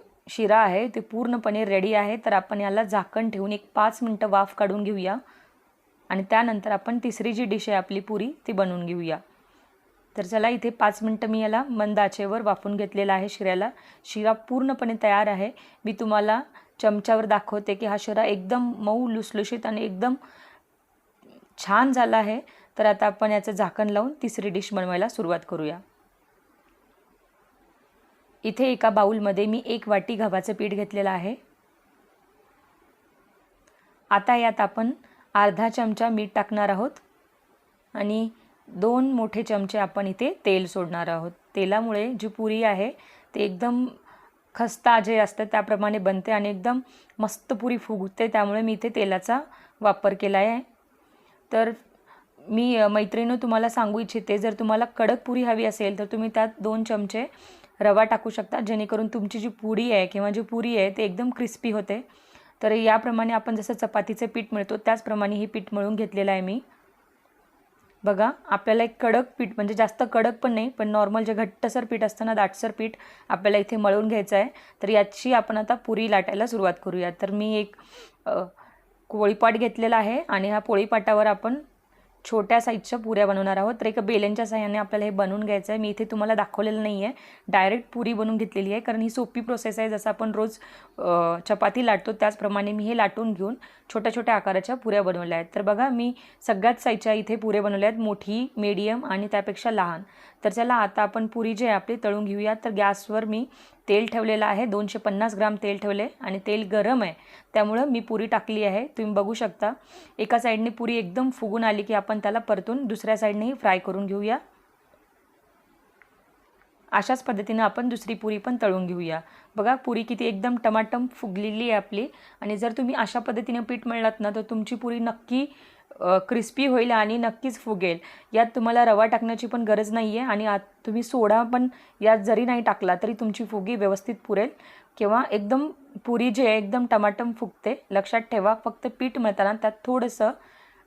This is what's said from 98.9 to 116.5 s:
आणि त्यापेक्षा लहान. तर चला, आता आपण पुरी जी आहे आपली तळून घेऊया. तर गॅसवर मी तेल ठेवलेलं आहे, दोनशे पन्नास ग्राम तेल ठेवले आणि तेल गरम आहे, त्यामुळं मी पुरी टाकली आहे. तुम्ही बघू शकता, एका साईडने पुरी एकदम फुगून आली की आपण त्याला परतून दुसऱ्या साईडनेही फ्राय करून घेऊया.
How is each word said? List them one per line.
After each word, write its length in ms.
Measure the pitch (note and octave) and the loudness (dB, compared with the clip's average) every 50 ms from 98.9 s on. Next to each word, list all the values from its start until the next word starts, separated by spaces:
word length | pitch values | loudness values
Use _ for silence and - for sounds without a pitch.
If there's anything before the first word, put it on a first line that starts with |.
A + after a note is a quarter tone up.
| A3+ A#3+ - | -2 -2 -4
आणि 220 | - F#3+ G3 G3+ G#3 | -4 -4 -4 -2 -2
त्यापेक्षा 400 | G#3+ G3+ G3 G#3 G3 - - A#3 | -2 -2 -2 -2 -6 -4 -4 -2
लहान. 300 | A3 G#3 F3+ F3 E3+ D#3+ G3 - _ - - - - _ - | 0 0 0 0 -2 -6 -10 -16 _ -20 -20 -20 -10 _ -4
तर 60 | G#3+ | -2
चला, 240 | G3 A#3 A#3 B3 B3+ | 0 0 2 2 2
आता 280 | A#3 G#3+ G3 G3 - | 2 2 2 2 0
आपण 260 | G#3 G3+ G3+ A3+ A3 A3 | 0 0 0 -2 -4 -2
पुरी 260 | - A#3 A3+ A3+ A3+ | -2 -2 -2 -2 -2
जी 120 | G3 B3 | 0 0
आहे 100 | A#3 G#3+ | 2 2
आपली 200 | F#3+ F#3 - A3+ A3+ - | 0 0 -4 -4 -2 -2
तळून 220 | G#3 G3+ G#3 G#3+ | -2 0 0 -2
घेऊया. 280 | G3+ G3 G3+ G#3 G#3+ A3 A3 - | -4 -4 -2 -2 -2 -2 -2 -4
तर 40 | A#3 | -4
गॅसवर 560 | G#3+ F#3+ G3+ G3 G3+ G3 - - G#3+ A3 A3 | 0 2 2 2 2 0 -4 -4 -4 -2 -2
मी 200 | G#3+ G#3+ A3 B3+ - - - - - - _ _ - | -2 -2 -4 -6 -6 -10 -16 -20 -20 -20 _ _ 2
तेल 160 | G3+ G#3 A#3 A3 | 4 4 4 2
ठेवलेलं 340 | - A#3 A3 A3+ A3 G#3+ G#3+ | 0 -2 0 0 2 2 2
आहे, 200 | G#3+ G#3 G3 B3 | 2 2 2 0
दोनशे 340 | A3+ G3+ G#3 G#3 G3 - A3 | 0 0 -2 -2 -4 -6 -4
पन्नास 360 | - A3 G3 G3 G#3+ A3+ G#3+ | -4 -2 0 0 0 0 0
ग्राम 200 | G3 G#3+ G#3+ G#3+ G3 - | 2 0 0 0 0 -2
तेल 140 | G3+ G3+ G3 | -4 -4 -2
ठेवले 300 | G#3 G#3 G3+ G3+ G#3+ C#4 - - | -2 -2 -2 -2 -2 -4 -6 -10
आणि 180 | C4 G3 F#3+ G3 F#3+ G#3+ | -8 -8 -8 -6 -4 -2
तेल 220 | G#3 G#3+ A3 F#3 | -2 -2 -2 0
गरम 320 | G3+ G#3+ G3 G#3+ B3+ B3+ G#3+ | 0 2 2 4 2 2 0
आहे, 100 | F3 D#3 - - - - - - _ - | -2 -4 -10 -16 -20 -20 -20 -14 _ 0
त्यामुळं 320 | A3 G#3 G#3 G#3+ A#3 C4+ | 2 2 2 2 0 0
मी 140 | D4 B3+ G#3+ | 0 0 -2
पुरी 260 | G#3 - A3 A3 A3+ | -2 -2 -2 -2 0
टाकली 380 | A3 A3+ G#3+ - - A3 G#3+ G#3+ | 0 0 0 0 -2 -2 0 0
आहे. 240 | G3+ F#3+ G#3 B3 D4+ | 0 0 0 -2 -4
तुम्ही 260 | - - A3 G#3+ G#3 | -6 -6 -4 0 0
बघू 200 | G3 G3+ G3+ A#3 | 0 0 0 -2
शकता, 400 | A3 A#3+ G#3 - - - G#3 C4 - _ - - - - - _ - | -4 -4 -4 -4 -4 -4 -4 -4 -6 _ -20 -20 -20 -20 -14 _ -6
एका 220 | A3 A3 A#3+ A#3 | -2 0 2 2
साईडने 300 | A#3 A#3+ A3 G#3+ A3 A#3+ | 2 2 0 0 0 -2
पुरी 260 | A3+ - A#3 A#3 A#3 | -4 -4 -4 -2 -2
एकदम 340 | A#3 G#3+ F3 F3 B3+ B3+ C4 | -2 -4 -4 -2 -2 -2 -2
फुगून 340 | B3+ - A3+ G#3+ G3 A3+ A3+ | -2 -4 -4 -4 -2 0 2
आली 200 | A3 G#3+ G#3 G3+ | 2 2 0 0
की 100 | G#3 A3 | -2 -2
आपण 260 | G3+ G3 - G#3+ G#3+ | -2 0 -2 -4 -2
त्याला 200 | G3+ G3+ G#3 A#3 | -2 -2 -2 -2
परतून 460 | A3+ - G#3+ F#3+ F#3 - A#3 C4+ C#4 | 0 0 -2 -2 -2 -4 -4 -4 -4
दुसऱ्या 320 | A3 A3 G#3+ - A3 A3 G#3+ | -4 -6 -4 -2 -2 0 2
साईडनेही 360 | A3 G#3+ G#3 G#3 G#3+ A#3+ C4+ | 0 0 0 -2 -2 -4 -4
फ्राय 260 | B3 - G#3 F#3 F#3 | 0 2 2 2 2
करून 260 | F#3 - F#3 G3 G3+ | 0 -4 -6 -6 -6
घेऊया. 320 | F#3+ G3 G3+ G3+ G#3+ A#3 C#4+ - _ _ _ _ _ _ _ _ _ _ _ _ _ _ _ _ _ _ _ _ _ _ _ _ _ _ _ _ _ _ _ _ _ _ _ _ _ _ _ _ _ | -4 -4 -4 -2 -2 -2 -4 -4 _ _ _ _ _ _ _ _ _ _ _ _ _ _ _ _ _ _ _ _ _ _ _ _ _ _ _ _ _ _ _ _ _ _ _ _ _ _ _ _ _